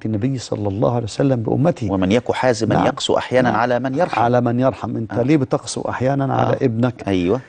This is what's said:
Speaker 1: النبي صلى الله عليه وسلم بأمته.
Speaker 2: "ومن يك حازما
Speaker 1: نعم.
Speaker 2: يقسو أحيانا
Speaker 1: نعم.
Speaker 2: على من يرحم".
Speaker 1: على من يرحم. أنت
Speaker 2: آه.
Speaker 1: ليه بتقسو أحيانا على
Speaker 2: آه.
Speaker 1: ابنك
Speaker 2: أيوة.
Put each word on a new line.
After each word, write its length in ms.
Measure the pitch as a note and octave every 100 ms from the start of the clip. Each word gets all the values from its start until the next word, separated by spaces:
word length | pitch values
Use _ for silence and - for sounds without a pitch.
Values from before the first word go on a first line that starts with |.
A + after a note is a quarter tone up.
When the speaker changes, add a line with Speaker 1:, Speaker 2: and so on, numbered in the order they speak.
Speaker 1:
النبي 340 | A2 A2 B2+ C3
صلى 300 | - A2 G2+
الله 260 | G2 C3+
عليه 100 | A#2+
وسلم 380 | A2 - C#3+ B2
بأمته. 500 | G#2+ A#2+ D3+ - G#2
Speaker 2:
"ومن 200 | F#2+ F#2
يك 200 | A#2 -
حازما 420 | - B2+ A2 A2
Speaker 1:
نعم. 120 | E2+ -
Speaker 2:
يقسو 300 | C3+ - -
أحيانا 320 | - B2 B2
Speaker 1:
نعم. 100 | G#2+
Speaker 2:
على 180 | B2 A#2+
من 200 | C3 C3
يرحم". 240 | F3+ -
Speaker 1:
على 180 | A#2+ B2
من 200 | A#2+ A#2+
يرحم. 360 | C3 - G#2+ A#2+
أنت 160 | A2
Speaker 2:
آه. 100 | A2
Speaker 1:
ليه 140 | B2 D#3
بتقسو 440 | B2+ D3 - B2
أحيانا 540 | A#2+ G2+ B2+ C#3 C3+
على 180 | A#2+ A#2+
Speaker 2:
آه. 120 | B2
Speaker 1:
ابنك 440 | C3+ A2+ B2 - -
Speaker 2:
أيوة. 320 | F#2+ F2 B2